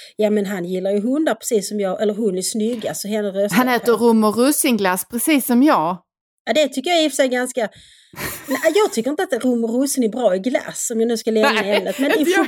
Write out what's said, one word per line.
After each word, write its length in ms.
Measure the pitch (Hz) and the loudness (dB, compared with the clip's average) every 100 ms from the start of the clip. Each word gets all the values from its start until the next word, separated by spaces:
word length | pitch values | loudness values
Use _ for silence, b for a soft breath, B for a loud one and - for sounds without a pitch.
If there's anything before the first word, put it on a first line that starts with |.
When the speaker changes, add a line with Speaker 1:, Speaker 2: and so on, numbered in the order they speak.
| B - | B -2
Speaker 1:
ja, 140 | 214 | 0
men 160 | 208 190 | 2 -2
han 180 | 196 | -4
gillar 260 | 175 185 196 | -4 -4 -2
ju 100 | 202 | -2
hundar 340 | 226 294 311 | 0 0 0
precis 340 | 220 - 214 - | -2 -2 -2 -2
som 120 | 214 | -4
jag. 220 | 190 185 | -4 -2
Eller 120 | 214 | -2
hon 240 | 202 220 185 | 0 -2 -2
är 40 | |
snygga, 520 | 185 220 220 240 202 | -4 -2 -2 -4 -6
så 140 | 156 196 | -8 -6
henne 200 | 214 202 | -4 -4
röstar 280 | 196 202 185 | -2 0 2
Speaker 2:
Han 100 | 254 | 2
Speaker 1:
jag 100 | 233 | 0
Speaker 2:
äter 200 | 240 214 | 2 2
Speaker 1:
på. 80 | |
Speaker 2:
rum 200 | 233 226 | 4 4
och 120 | 214 208 | 4 2
russinglass 720 | 262 294 294 220 190 185 - | 2 2 2 2 2 0 -4
precis 380 | 240 - 285 - | -4 2 2 4
som 160 | 240 | 4
jag. 340 | 294 214 160 185 _ _ _ _ - | 6 4 2 -4 _ _ _ _ -2
Speaker 1:
Ja, 60 | |
det 160 | 302 285 | 2 2
tycker 220 | 262 349 | 0 0
jag 140 | 349 | 2
i 20 | 311 | 2
och 40 | |
för 40 | 302 | 2
sig 120 | 262 | 0
ganska... 400 | 247 254 254 208 b b b b - - - - | 0 -2 -4 -6 b b b b -12 -10 -10 -6
Nej, 240 | 262 320 | 0 2
jag 180 | 392 427 | 4 2
tycker 180 | 226 247 | 0 -2
inte 120 | 302 | -2
att 220 | 370 240 | -2 0
rom 200 | 254 240 | 0 0
och 160 | 226 247 | 0 0
russin 220 | 277 269 | 0 0
är 40 | 220 | -2
bra 280 | 254 226 190 | 0 -2 -2
i 20 | |
glass, 520 | 240 294 - - - | -2 -4 -6 -10 -6
om 80 | 226 | -2
jag 80 | 233 | -2
nu 80 | 226 | -2
ska 140 | 226 | -2
lämna 320 | 214 277 226 | 2 2 0
Speaker 2:
Nej, 140 | 196 202 | 0 -2
Speaker 1:
ämnet. 220 | 185 220 | -2 -2
Men 120 | 285 | 0
i 80 | 427 | 2
Speaker 2:
inte 120 | 302 | 2
jag. 140 | 381 | 2